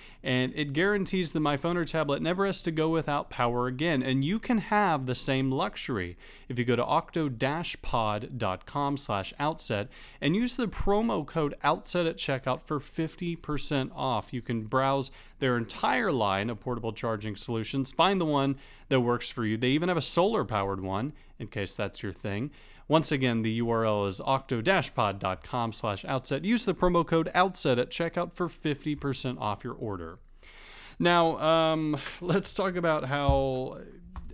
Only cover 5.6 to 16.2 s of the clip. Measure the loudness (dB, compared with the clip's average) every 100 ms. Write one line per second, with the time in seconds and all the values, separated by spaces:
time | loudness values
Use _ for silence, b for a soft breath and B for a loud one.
5.6 | -2 -6 -4 -4 -4 -8 B B B -2
6.6 | 2 2 4 2 0 -2 -2 0 0 0
7.6 | -4 -6 -2 0 2 0 -4 -4 -2 -2
8.6 | -4 -2 0 -2 -2 -2 -2 -4 -4 -2
9.6 | -2 -2 -4 B B B 0 2 0 0
10.6 | -2 0 2 4 2 0 -2 -2 -2 0
11.6 | 2 2 0 0 0 -2 -2 -2 -2 -4
12.6 | -2 -6 -4 -4 -4 -4 -6 -6 -4 -2
13.6 | 0 0 -2 -2 -2 -2 -2 -6 -4 -4
14.6 | 0 2 2 2 -2 B B B 2 2
15.6 | 0 -2 0 2 2 2